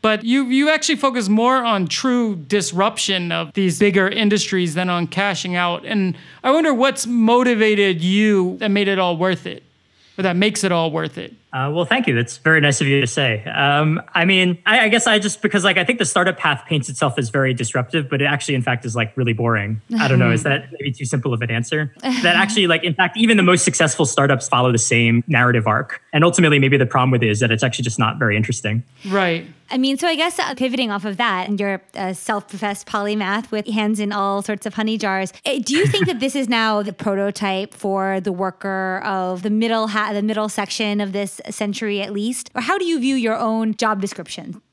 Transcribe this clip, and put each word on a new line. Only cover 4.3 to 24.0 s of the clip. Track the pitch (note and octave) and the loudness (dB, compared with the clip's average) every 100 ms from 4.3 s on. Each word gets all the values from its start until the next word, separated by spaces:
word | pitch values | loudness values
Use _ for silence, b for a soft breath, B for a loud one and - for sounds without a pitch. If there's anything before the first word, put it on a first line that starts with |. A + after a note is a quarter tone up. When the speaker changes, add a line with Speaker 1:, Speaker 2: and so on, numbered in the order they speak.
| G3+ - F#3+ F3 | 2 0 -2 0
Speaker 1:
than | D3+ F3+ | -2 -2
on | F3 E3+ | -2 -2
cashing | F3+ G3+ F3+ F#3 F3+ | -2 -2 -2 -4 -2
out. | F3 F3 | -2 -4
And | - G#3+ F#3+ B B B | -4 -2 -2 B B B
I | C4 | 0
wonder | D4+ D#4+ | 2 2
what's | B3 C4 C4 | 2 2 0
motivated | A3+ A#3+ A3 A#3+ B3 A3+ A3 G#3 G3+ F3 | -2 2 4 4 4 4 4 4 2 2
you | F3 G3 G#3+ G3+ F3+ F#3 | 0 2 4 4 2 -2
that | G#3+ | 0
made | G3+ G3 | 2 2
it | G3 | 2
all | F3+ E3 | 0 0
worth | F#3 F3 | 0 -2
it, | - - _ _ _ b b - | -6 -14 _ _ _ b b -4
or | |
that | F#3 F3 | 0 2
makes | G#3 G#3+ | 0 2
it | F#3+ | 0
all | F3 E3 | 0 0
worth | D#3+ D#3+ - | -2 -6 -8
it. | F2 - _ | -14 -16 _
Speaker 2:
Uh, | C3+ C#3 | -6 -2
well, | D#3 E3+ | -2 0
thank | B3 A#3+ | 0 2
you. | |
That's | A#2 A#2 - | 0 -2 -2
very | D#3 D#3+ | 2 4
nice | C#3+ C3+ | 4 2
of | C#3+ | 2
you | C#3 | 2
to | B2+ | 2
say. | - C3 G#2+ | 0 -2 -2
Um, | G#2 - C#3+ C#3+ D#3 D#3+ - | -4 0 2 4 2 0 -2
I | F3 E3+ | 0 2
mean, | F#3+ F#3 F3 - | 4 2 0 2
I, | A#3 | 2
I | A3 | 4
guess | A3+ - | 2 2
I | A3 | 2
just, | G3+ - | 0 -2
because, | G#3 G#3 | 0 2
like, | F#3+ F3+ | 2 2
I | |
think | F3 B3+ | 2 0
the | |
startup | F3 - F3+ F3 | 0 2 0 0
path | D#3 C#3 - | -2 -2 -2
paints | D#3 B2+ | -2 -2
itself | C3 D3 B2+ | -2 -2 0
as | A#2 | -2
very | C#3 C3 | 0 0
disruptive, | B2+ A2+ C3+ A#2+ E3+ C3+ | 0 -2 -2 -2 -4 -2
but | C#3 | 0
it | C#3+ | 0
actually, | C#3+ - | -2 -2
in | C3+ | -2
fact, | B2 A#2+ | 0 -2
is, | A#2+ | -2
like, | A2+ G#2+ - | -4 -4 -2
really | A#2+ | -2
boring. | A2 A#2 A2 G2+ A2 _ A3+ | 0 0 0 -2 -6 _ -2
I | C#3 | 2
don't | C3 | 4
know. | A#2+ | 4
Is | A2+ | 2
Speaker 3:
<laughs> | |
Speaker 2:
that | C#3+ C#3+ - | 0 -2 -4
maybe | - C#3+ | -8 -8
too | B2+ C3 | -6 -4
simple | C#3+ C3 | -2 -2
of | A#2 | -2
an | A2+ | -2
answer? | A#2 A#2 D3+ D3 - | -4 -2 -2 -4 -6
That | C#3 B2+ F3 F3 | -4 0 0 2
actually, | G3 A3 F3+ | 0 2 2
like, | D#3+ | 2
in | F3 | 0
fact, | D#3 F3+ A3 | 0 0 2
even | A3+ A3 | 2 4
the | |
most | F3+ F3+ | 4 4
successful | - - D#3 - | 2 2 0 2